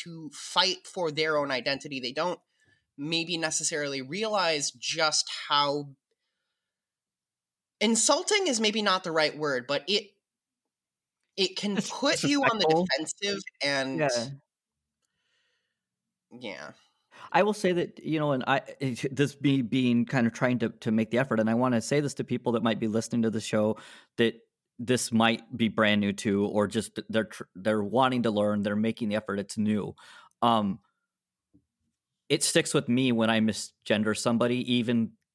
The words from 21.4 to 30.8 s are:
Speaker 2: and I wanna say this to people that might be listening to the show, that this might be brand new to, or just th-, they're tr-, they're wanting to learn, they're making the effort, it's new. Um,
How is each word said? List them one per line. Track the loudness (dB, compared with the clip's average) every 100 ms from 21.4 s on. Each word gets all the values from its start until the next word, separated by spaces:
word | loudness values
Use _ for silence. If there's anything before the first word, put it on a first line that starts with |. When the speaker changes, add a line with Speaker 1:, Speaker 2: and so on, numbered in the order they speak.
Speaker 2:
and | 2
I |
wanna | 2 2 0
say | 2 0
this | 0
to | -4
people | -4 -2 0
that | 0
might | 2 0
be | 0
listening | 0 0 0
to | 0
the | -2
show, | -2 0 0 -2 -10 -20 _ 0
that | 0 0 _ _ _ -10
this | 0 0 2
might | 4 4 2 -4 -2
be | 0
brand | 4 4 4
new | 2
to, | 0 0 2
or | 2 2 0
just | -2 -4 -10
th-, | -2
they're | -2
tr-, | -2 -8 -16
they're | -4 0 0
wanting | 2 2 2 2
to | 0
learn, | 2 2 2
they're | 0 0
making | 0 -2 -2
the | -2
effort, | -2 -6
it's | -4 -2
new. | 0 0 -2 -10 -20 -20 -18 0
Um, | 2 4 0 -4